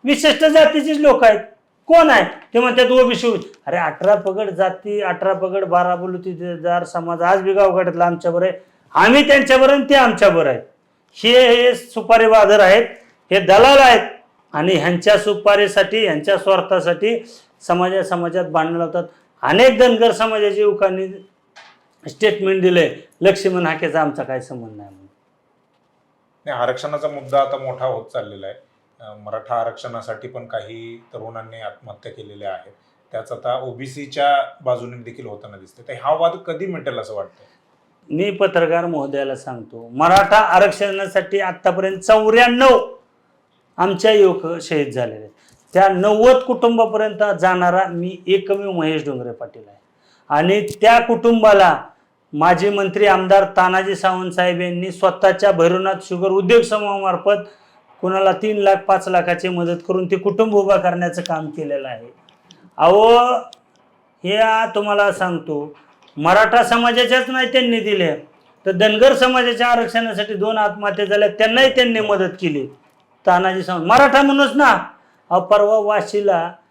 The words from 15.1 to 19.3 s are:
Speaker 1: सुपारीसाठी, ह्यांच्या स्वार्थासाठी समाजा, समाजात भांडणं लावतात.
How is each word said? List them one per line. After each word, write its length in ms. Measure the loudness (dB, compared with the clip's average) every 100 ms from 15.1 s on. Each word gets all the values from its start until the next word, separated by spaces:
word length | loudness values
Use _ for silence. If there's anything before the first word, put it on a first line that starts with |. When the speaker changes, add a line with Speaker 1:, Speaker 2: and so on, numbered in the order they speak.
| 2
Speaker 1:
सुपारीसाठी, 880 | 2 0 2 2 2 0 0 0 -2
ह्यांच्या 320 | -2 -2 -2
स्वार्थासाठी 880 | 0 -2 0 -2 -2 -2 -2 -4 -8 -20 _ _
समाजा, 420 | -4 -2 0 -2
समाजात 420 | -4 -4 -4 -6 -4
भांडणं 320 | -4 -2 -4
लावतात. 260 | -4 -6 -8 _ _